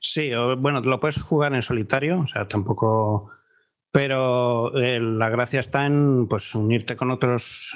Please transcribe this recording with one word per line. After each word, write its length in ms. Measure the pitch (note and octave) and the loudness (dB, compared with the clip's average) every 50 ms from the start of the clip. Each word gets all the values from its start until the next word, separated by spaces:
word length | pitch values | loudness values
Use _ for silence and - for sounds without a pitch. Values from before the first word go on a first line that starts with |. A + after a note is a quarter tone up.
Sí, 320 | - - - D#3 D3+ C3+ A#2+ | -4 -2 -2 0 -2 0 0
o, 220 | A#2 A#2+ B2+ C3 B2+ | 0 0 0 0 0
bueno, 220 | C3+ C#3+ C#3+ C3 | 0 0 0 0
lo 200 | A#2 C3 B2+ A#2+ | 0 0 0 0
puedes 200 | D3+ D3+ C#3+ - | 0 -2 -2 -2
jugar 340 | - - D#3+ D3 D3 C#3+ C3+ | -2 0 0 2 2 2 0
en 80 | B2 | -2
solitario, 580 | - - A#2+ A2 G#2 - - C#3 C#3+ D#3+ F3+ F3+ | -2 -2 -2 -2 0 0 0 0 0 0 0 0
o 60 | C#3+ | -2
sea, 200 | - - G#2 G2+ | -2 -4 -4 -6
tampoco, 840 | - G#2+ G#2 F#2+ A2+ A2+ - A2+ A2 A2 A2 G#2+ G#2+ G#2+ G2+ G2+ - - _ _ _ _ _ _ _ _ _ _ _ | -4 -2 -2 -2 -2 -2 0 2 2 2 2 2 0 0 -2 -4 -6 -20 _ _ _ _ _ _ _ _ _ _ _
pero, 840 | - C#3 C#3 C3+ C3+ C3 C3 B2+ B2 B2 B2 A#2+ A#2+ A#2 A#2 A#2 - C3+ | 0 0 2 2 0 0 0 0 2 0 0 0 0 0 -2 0 0 0
eh, 220 | B2 B2+ B2 A#2 | 0 2 0 0
la 300 | A#2 A2+ A2 A2 A2+ A2+ | 0 0 0 0 0 0
gracia 300 | A2+ A#2+ B2 - C#3 C3 | 0 0 0 0 -2 -2
está 260 | A#2 - - C#3 C#3+ | -2 0 0 0 2
en, 400 | C#3+ D3 D3 D3 C#3 C3+ B2 A2+ F#2+ | 2 2 4 4 4 4 2 2 0
pues, 260 | A2 G2+ - - - | 0 -2 -2 -2 -2
unirte 420 | A2 G#2+ A2 A#2 A2+ - - A#2+ | 0 2 2 2 0 0 -4 -6
con 140 | - C3 B2+ | -4 -2 -2
otros, 600 | B2+ B2+ B2+ B2 B2 A#2 - - - - - - - | -2 0 0 0 2 0 -2 -2 -4 -4 -4 -4 -2